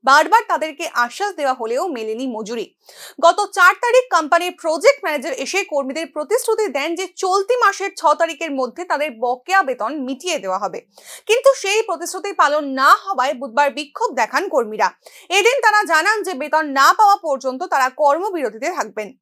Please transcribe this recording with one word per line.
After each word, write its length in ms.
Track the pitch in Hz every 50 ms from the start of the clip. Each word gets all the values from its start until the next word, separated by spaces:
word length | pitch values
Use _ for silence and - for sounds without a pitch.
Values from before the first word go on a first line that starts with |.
| -
বারবার 380 | 254 277 302 311 320 381 466 440 427
তাদেরকে 360 | 359 294 302 311 294 - 339 294 -
আশ্বাস 400 | 240 240 240 - - 392 415 370
দেওয়া 200 | 320 294 269 262
হলেও 340 | 240 233 220 240 262 349 381
মেলেনি 380 | 294 233 220 220 220 226 269
মজুরি। 400 | 262 226 214 220 190 240 233 185 - _ _ _ - - - - - - -
গত 180 | - 339 349 415 415 392
চার 240 | - 392 359 - -
তারিখ 300 | 381 - 480 466 508 508 508
কোম্পানির 420 | - 339 320 277 349 339 349 359 359 _
প্রজেক্ট 400 | - 330 311 330 320 508 571 -
ম্যানেজার 300 | - 339 302 294 240 320
এসে 320 | 269 - 269 262 - 381 392
কর্মীদের 420 | - 311 285 277 262 277 311 330
প্রতিশ্রুতি 600 | - _ 302 302 - 415 494 494 - 440 440 440 403
দেন 260 | 254 277 277 330 339
যে 120 | 320 381 359 _
চলতি 380 | - - 370 370 403 392 - 494
মাসের 340 | 494 - - 392 - - 254 -
ছ 60 | - - 311 302 320
তারিখের 320 | 339 330 330 - 330 320
মধ্যে 340 | 285 262 254 240 196 - 359
তাদের 260 | 359 330 277 294 311 233 220
বকেয়া 440 | 233 240 247 247 _ - 370 392
বেতন 300 | 381 269 254 - 208 226 294 311
মিটিয়ে 380 | 262 247 269 269 - 359 330 262
দেওয়া 200 | 185 190 185 190
হবে, 200 | 208 190 180 190 _ _ _ - _ - - - _
কিন্তু 240 | - 427 494 523 539 539
সেই 280 | - - 381 403 440
প্রতিশ্রুতি 500 | 440 440 349 277 339 - - 381 311 403
পালন 320 | 381 - 330 285 294 302 294
না 260 | 277 262 262 262 294 381
হওয়ায় 400 | - - 392 392 - 254 269 302
বুধবার 340 | 240 277 254 220 285 294 277
বিক্ষোভ 400 | 226 269 294 285 _ - 440 466 294
দেখান 340 | 240 220 214 - 277 359 381
কর্মীরা। 400 | - 277 240 208 214 214 208 180 - _ _ - - - - _
এদিন 280 | 339 392 370 466 523 571
তারা 200 | - 440 415 415 415
জানান 380 | 285 330 311 320 403 440 427
যে 100 | 359 359 269
বেতন 300 | 254 294 302 302 311 311
না 220 | 294 269 269 277 311 370 -
পাওয়া 180 | 440 403 403
পর্যন্ত 440 | 403 359 320 269 269 269 262 262 262
তারা 260 | 349 339 349 277 262 262
কর্মবিরতিতে 840 | 262 - 311 285 277 330 370 427 370 330 269 226 208 220 254 320
থাকবেন। 400 | 370 302 214 220 - 220 214 190 - _